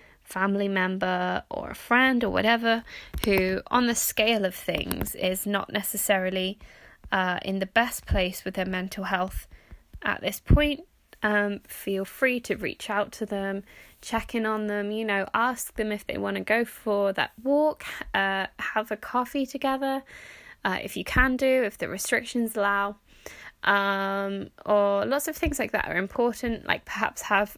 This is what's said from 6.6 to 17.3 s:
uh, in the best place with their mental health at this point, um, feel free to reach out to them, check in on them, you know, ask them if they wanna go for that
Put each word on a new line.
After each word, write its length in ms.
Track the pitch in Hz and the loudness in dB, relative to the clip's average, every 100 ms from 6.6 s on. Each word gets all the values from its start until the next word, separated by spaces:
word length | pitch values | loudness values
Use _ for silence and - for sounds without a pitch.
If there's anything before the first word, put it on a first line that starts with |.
| - - - - - | -14 -20 -20 -18 -2
uh, 260 | 196 185 180 | 0 2 0
in 160 | - 190 | -2 -2
the 60 | 190 | 2
best 400 | - 240 - - | 2 2 0 0
place 380 | 202 185 185 | 2 2 -2
with 120 | - 190 | -6 -4
their 100 | 185 | -2
mental 400 | 185 190 - 190 | -2 -4 -6 -2
health 420 | 190 190 - - - - - _ - | 0 0 -4 -12 -20 -20 -20 _ -8
at 180 | - - | -4 -2
this 220 | - 208 | -4 -2
point, 400 | - - 294 285 - _ _ - | 6 8 8 0 -6 _ _ -4
um, 380 | 214 208 208 202 - | 0 2 2 -2 -8
feel 360 | - - 196 | -10 -4 -4
free 380 | 196 - 262 247 | -4 0 0 0
to 160 | 240 208 | -2 -4
reach 320 | 202 - - | -4 -8 -4
out 240 | 202 208 | -2 -2
to 120 | - 208 | -4 -6
them, 380 | 202 196 196 196 - - - | -4 -4 -6 -8 -18 -20 -18
check 340 | - 226 214 233 | -4 -4 -2 -2
in 100 | 220 | -2
on 220 | 220 214 | -2 -2
them, 240 | 208 202 | -2 -2
you 140 | 214 220 | -4 0
know, 220 | 196 190 | 0 0
ask 420 | 214 240 247 - - | 2 0 0 -6 -4
them 160 | 214 | -4
if 140 | 208 - | -4 -6
they 120 | - | -4
wanna 240 | 196 196 | -2 -2
go 240 | 190 220 233 | 0 0 0
for 480 | - - 202 196 | -4 -2 0 2
that 180 | 196 - | 0 -2